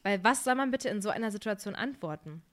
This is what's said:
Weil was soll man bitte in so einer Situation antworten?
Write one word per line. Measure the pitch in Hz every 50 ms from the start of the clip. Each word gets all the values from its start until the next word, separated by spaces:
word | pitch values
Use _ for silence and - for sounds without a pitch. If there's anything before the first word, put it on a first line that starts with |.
| -
Weil | 202 202 190 180
was | 226 262 262 -
soll | 254 254
man | 269 269 262
bitte | 262 269 - -
in | 208 208
so | 196 214
einer | - 220 226 220
Situation | 202 208 - 220 208 208 - 202 -
antworten? | - 226 277 262 - - 156 151 - - 156 151 165 - _